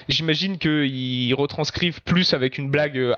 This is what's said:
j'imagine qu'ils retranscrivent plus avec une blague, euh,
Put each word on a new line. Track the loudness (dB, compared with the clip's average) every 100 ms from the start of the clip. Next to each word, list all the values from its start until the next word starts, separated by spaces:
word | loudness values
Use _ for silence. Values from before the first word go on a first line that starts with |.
| -4
j'imagine | -2 0 0 0 0
qu'ils | 0 2 0 -2 -4 -2 0
retranscrivent | 2 0 -2 -4 -2 -4 -4
plus | 0 2 4
avec | 2 0 -2
une | -2
blague, | 0 0 0
euh, | 0